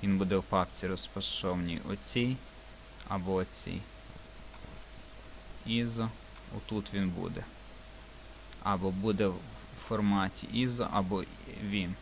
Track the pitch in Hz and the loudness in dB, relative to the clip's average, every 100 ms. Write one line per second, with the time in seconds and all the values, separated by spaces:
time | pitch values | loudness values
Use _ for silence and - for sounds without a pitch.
0 | 101 98 95 98 90 98 90 - 92 92 | 6 6 6 4 4 4 4 0 -2 -2
1 | - - - - 95 90 87 82 - 98 | -2 -2 -2 0 2 2 2 0 -2 -4
2 | - - 120 131 - - - - - - | 0 2 2 2 -4 -14 -14 -14 -14 -12
3 | - 101 90 95 92 - - 90 - - | -4 -2 2 2 2 -2 -4 -4 -6 -12
4 | - - - - - - - - - - | -14 -12 -12 -12 -12 -12 -12 -12 -12 -12
5 | - - - - - - - 117 117 113 | -12 -12 -12 -12 -12 -10 0 2 2 2
6 | 113 113 - - - 104 - 107 101 101 | -2 -2 -12 -12 -8 -8 -2 -2 0 2
7 | 95 87 90 87 - - - - - - | 2 2 -2 -2 -6 -10 -14 -14 -14 -14
8 | - - - - - - - 98 95 92 | -14 -14 -14 -14 -12 -4 2 4 4 4
9 | 107 104 104 90 - - - - - 110 | 4 6 4 2 -6 -10 -10 -12 -2 4
10 | 104 101 95 - - 113 127 120 117 101 | 6 6 4 0 -2 2 4 2 2 2
11 | 92 98 - - - - 104 101 87 95 | 4 2 0 -6 -10 -6 0 2 2 0